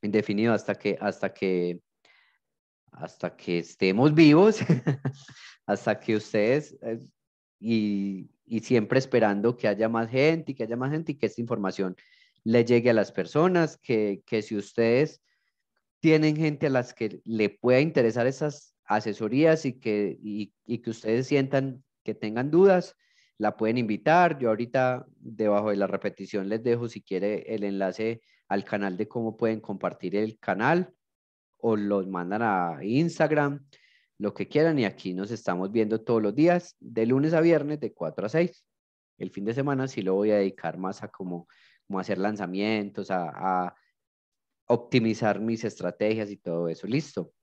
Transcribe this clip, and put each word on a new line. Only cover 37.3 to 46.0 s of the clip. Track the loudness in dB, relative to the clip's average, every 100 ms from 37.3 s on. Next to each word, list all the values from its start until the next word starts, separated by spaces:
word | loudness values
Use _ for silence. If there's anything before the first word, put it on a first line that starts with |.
a | 4
viernes, | 4 4 0 -6
de | -8
cuatro | -6 -8 -6 -4
a |
seis. | -2 -2 -4 _ _ _ _ _ _
El | -12
fin | -8
de | -6
semana | -4 -2 -2 -4
sí | -4
lo | -2
voy | 0 2
a | 2
dedicar | 0 -2 -10 -6
más | -8 -10
a | -14
como, | -12 -10 -10 -12 _ _ _ _
como | -8
hacer | -4 -2
lanzamientos, | -2 -4 -6 -4 -2 -2 -4 -8 -4
a, | -4 -4 -6 -2 -2 -2
a | -8 _ _ _ _ _ _ _ _ _
optimizar | -2 2 2 2 0 0 0
mis | -2 -4
estrategias | -6 -6 -8 -2